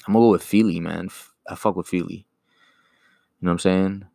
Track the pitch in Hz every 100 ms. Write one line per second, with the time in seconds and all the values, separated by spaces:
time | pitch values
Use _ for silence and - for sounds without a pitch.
0 | - 110 117 90 - 101 110 85 82 82
1 | 92 - - _ - 95 107 90 - 90
2 | 87 104 _ _ _ _ _ _ _ _
3 | _ _ _ _ 92 87 95 92 95 98
4 | 98